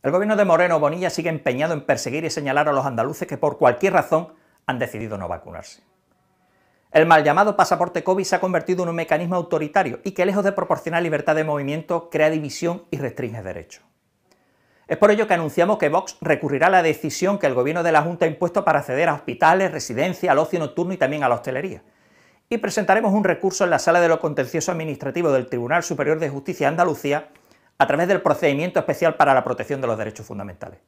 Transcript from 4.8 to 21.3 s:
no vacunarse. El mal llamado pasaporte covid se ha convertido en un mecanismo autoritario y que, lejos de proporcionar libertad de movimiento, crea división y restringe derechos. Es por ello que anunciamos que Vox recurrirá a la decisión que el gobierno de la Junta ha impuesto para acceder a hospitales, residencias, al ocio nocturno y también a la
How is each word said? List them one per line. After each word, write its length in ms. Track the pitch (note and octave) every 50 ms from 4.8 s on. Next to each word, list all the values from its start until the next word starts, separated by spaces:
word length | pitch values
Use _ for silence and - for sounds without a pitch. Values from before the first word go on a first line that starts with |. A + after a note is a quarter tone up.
| C3 - - A2 A#2+ A2 G#2+
no 120 | G2 F#2 E2+
vacunarse. 520 | F2 E2 - E2+ E2+ E2+ F2 - - _ _ _ _ _ _ _ _ _ _ _ _ _ _ _ _ _ _ _ _ _ _ _
El 140 | - D#3 D#3+
mal 180 | E3 E3 D#3 D3
llamado 320 | D3 D3+ F3+ G#3 G#3+ G3+
pasaporte 480 | G3 F3+ - F#3 D#3 F3 F3 - E3+ -
covid 220 | F#3 F#3+ G3+ F#3
se 100 | - F#3
ha 60 | F3+
convertido 420 | F#3+ F#3 F3+ D#3+ - - F#3 F3 F3+
en 60 | E3+
un 60 | E3
mecanismo 420 | E3+ E3 - D#3+ D#3 F3 E3+ F#3
autoritario 640 | F3+ E3+ F3 E3+ D#3 D3+ D3 - G3 F#3 C3 A2 - -
y 80 | G3+
que, 140 | F#3 - F3+
lejos 180 | G3+ F#3+ G#3 F#3+
de 80 | G3
proporcionar 500 | G3 F#3+ F3 - E3+ C#3+ - E3 E3+ E3+ F3
libertad 320 | E3 D#3 D3 D3 D#3+ D#3
de 100 | D#3 D#3
movimiento, 640 | D#3 D3 C#3+ C#3 C#3 D3 E3 D#3 - F3 E3 E3+ -
crea 200 | - D#3 D3+ D#3
división 540 | D#3+ D#3 D3+ C3+ - - E3+ E3+ F3 - - _
y 60 | -
restringe 440 | C3 C3+ A#2+ - - B2+ A2+ A2 A2 F#2
derechos. 420 | F#2 F2 E2+ E2 _ - - _ _ _ _ _ _ _ _ _ _ _ _ _ _ _ _ _ _ _ _ _ -
Es 80 | D#3+
por 120 | - G#3 G3+
ello 160 | G#3 A3 G#3+
que 100 | G#3+ F#3+
anunciamos 420 | E3+ E3 D3 - F3 E3+ F#3+ G#3+
que 100 | - E3+
Vox 300 | C#3+ D#3 F#3 F#3 - - _
recurrirá 480 | - D#3 D3 - - C#3 C#3+ C3 D#3
a 40 | F#3
la 120 | F#3+ F#3 E3
decisión 560 | D#3+ D3 - - D3 - - F3+ F#3+ G3+ G3
que 80 | D#3+
el 60 | C#3+ B2+
gobierno 280 | B2 B2 C#3+ D#3+ F3
de 120 | E3+ E3+ D#3+
la 80 | D3
Junta 240 | D3+ E3+ F3 E3+ F3
ha 20 |
impuesto 380 | D#3+ D#3 - F3+ E3+ - G#3 G3+
para 140 | E3+ D3+ C#3+
acceder 280 | - - B2+ C#3 E3+
a 60 | E3 D3
hospitales, 580 | C#3+ - - B2 - E3 D#3 F3 F#3+ F#3+ F3
residencias, 580 | D#3+ D3 - - A#2 A#2+ D3+ F#3 F3 - - F3
al 100 | C#3 C#3+
ocio 200 | E3 - - E3+
nocturno 340 | D#3 C#3+ - E3+ E3+ F3+ F#3+
y 40 |
también 260 | F3 - C3 D3 D3+ C#3
a 60 |
la 60 | B2